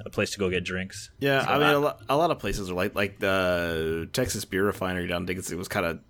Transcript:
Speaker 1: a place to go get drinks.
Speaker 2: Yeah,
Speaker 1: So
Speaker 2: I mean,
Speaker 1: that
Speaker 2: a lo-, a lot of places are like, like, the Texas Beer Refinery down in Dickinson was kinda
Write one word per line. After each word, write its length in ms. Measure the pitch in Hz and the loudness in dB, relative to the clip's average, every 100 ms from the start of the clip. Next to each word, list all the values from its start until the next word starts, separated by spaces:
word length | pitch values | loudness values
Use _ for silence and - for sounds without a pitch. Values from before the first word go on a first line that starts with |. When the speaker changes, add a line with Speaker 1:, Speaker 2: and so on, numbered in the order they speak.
| - | -6
Speaker 1:
a 40 | |
place 200 | - 101 | -2 -2
to 80 | - | 0
go 100 | 92 | 0
get 140 | 90 | 0
drinks. 460 | 90 92 95 - - - | -2 -4 -6 -10 -16 -2
Speaker 2:
Yeah, 260 | 139 139 | 2 2
Speaker 1:
So 60 | - | 2
Speaker 2:
I 20 | |
mean, 60 | 135 | 4
Speaker 1:
that 120 | 147 | 4
Speaker 2:
a 40 | 143 | 4
lo-, 180 | 143 - - | 2 -2 0
a 80 | 139 | 2
lot 140 | 170 | 2
of 80 | 147 | 2
places 320 | 104 98 92 | -2 -4 -2
are 40 | |
like, 200 | 90 101 | -2 0
like, 240 | - 101 95 | 0 -2 0
the 880 | 98 95 90 87 85 82 80 82 82 | 2 4 4 2 0 0 0 -2 -2
Texas 320 | - 127 107 | -2 -2 -2
Beer 200 | - 92 | -4 0
Refinery 440 | 104 92 92 90 90 | 0 0 -2 -2 -2
down 140 | 87 | -2
in 40 | 90 | -2
Dickinson 320 | 92 90 85 | -4 -6 -6
was 80 | 95 | -4
kinda 300 | 107 85 82 - | -2 -2 -2 -10